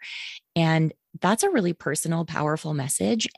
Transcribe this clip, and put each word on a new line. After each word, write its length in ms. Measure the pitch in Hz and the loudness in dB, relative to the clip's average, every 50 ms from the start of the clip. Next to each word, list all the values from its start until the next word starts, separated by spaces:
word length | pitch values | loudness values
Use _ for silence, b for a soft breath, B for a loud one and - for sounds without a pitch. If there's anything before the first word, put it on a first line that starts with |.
| B B B B B B B B B _ - | B B B B B B B B B _ 0
And 400 | 170 165 160 160 160 160 151 - _ _ _ - - | 2 4 4 4 4 4 2 0 _ _ _ -10 0
that's 220 | - 180 214 - | 2 2 2 4
a 80 | - 403 | 2 2
really 220 | 359 247 180 175 | 2 2 2 0
personal, 520 | 170 - - 151 143 - - 160 165 165 165 | -2 -2 -4 -4 -4 -2 -2 -2 -2 -2 -2
powerful 480 | - 156 - 151 151 156 156 - 156 | -4 -2 -2 0 0 -2 -2 -2 -4
message. 540 | 151 143 135 139 - - 185 208 233 226 - - - | -4 -2 -2 -2 -2 0 2 2 2 0 -2 -4 -2